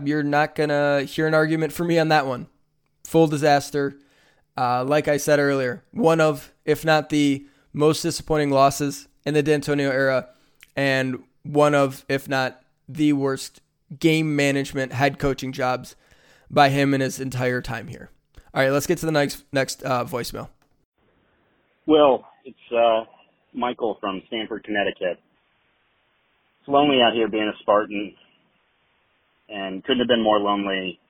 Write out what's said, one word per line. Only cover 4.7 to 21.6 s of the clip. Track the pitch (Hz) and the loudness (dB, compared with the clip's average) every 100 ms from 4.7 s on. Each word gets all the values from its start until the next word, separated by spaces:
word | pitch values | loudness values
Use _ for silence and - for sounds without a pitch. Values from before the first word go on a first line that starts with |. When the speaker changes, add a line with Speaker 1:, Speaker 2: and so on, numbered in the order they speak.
| 123 | -2
Speaker 1:
like | 135 151 151 | 0 0 2
I | 147 | 0
said | 160 147 | 2 2
earlier, | 143 139 127 - _ | 2 0 -2 -6 _
one | - 160 160 | 0 2 4
of, | 156 139 - _ 156 | 2 0 -10 _ -2
if | 143 | -2
not | 160 156 147 | 2 0 0
the | 151 143 135 - _ _ | 0 2 0 -6 _ _
most | 143 151 151 | 0 2 2
disappointing | 170 - - 156 143 | -4 -6 -4 -2 2
losses | 139 139 - 143 139 - _ | 4 2 2 -6 -6 -16 _
in | 151 | -2
the | 151 | 0
D'Antonio | 143 147 147 143 139 | 2 0 0 -2 0
era, | 131 135 127 120 _ _ _ _ - | 0 0 0 -4 _ _ _ _ -4
and | 139 131 131 127 - _ | 0 0 -2 -6 -12 _
one | 139 147 147 | -2 2 4
of, | 143 135 135 - | 4 0 -2 -6
if | 135 - | -6 -4
not | 131 127 - _ _ - | -4 -4 -8 _ _ -12
the | 135 151 | -2 0
worst | 143 135 135 - _ _ _ - 139 | 2 -2 -4 -10 _ _ _ -20 -2
game | 160 160 156 | 2 2 0
management, | 143 143 139 135 139 131 | 0 0 0 -4 -6 -4
head | 127 143 131 | 0 -2 0
coaching | 143 131 131 | -4 -4 -8
jobs | 135 127 123 147 - _ _ _ _ - | -4 -4 -4 -8 -20 _ _ _ _ -2
by | 143 139 | 4 4
him | 139 139 | 4 2
in | 135 | 2
his | 131 131 | -2 -4
entire | 131 123 127 123 | -8 -4 -2 -4
time | 127 113 117 | -6 -10 -10
here. | - - _ _ - _ | -16 -20 _ _ -20 _
All | 151 | -2
right, | 135 | 0
let's | 143 - | 0 0
get | 165 | -2
to | 160 | 0
the | |
next, | 151 143 - - | 0 -2 -6 -6
next, | 139 127 - | -2 -2 -6
uh, | 139 123 | -4 -4
voicemail. | 117 123 113 110 117 _ _ _ _ _ _ _ _ _ _ _ | -4 -6 -8 -10 -14 _ _ _ _ _ _ _ _ _ _ _